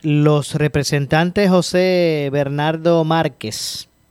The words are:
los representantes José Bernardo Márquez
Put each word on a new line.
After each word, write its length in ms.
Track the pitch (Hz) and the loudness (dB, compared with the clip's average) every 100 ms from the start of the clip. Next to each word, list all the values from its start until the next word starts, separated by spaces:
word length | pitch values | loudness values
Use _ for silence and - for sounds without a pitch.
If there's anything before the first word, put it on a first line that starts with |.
los 520 | 156 147 151 147 - | -2 2 4 2 -2
representantes 960 | 147 147 147 135 143 139 156 175 208 196 | -2 -2 -2 -2 -2 0 0 0 0 2
José 800 | 185 - 180 185 180 170 151 139 | 2 2 0 2 2 2 0 -2
Bernardo 720 | 143 139 143 156 160 165 170 | -2 -2 -2 -2 0 2 2
Márquez 880 | 156 165 156 - 110 - - - - _ _ | 2 0 0 -4 -10 -8 -10 -12 -16 _ _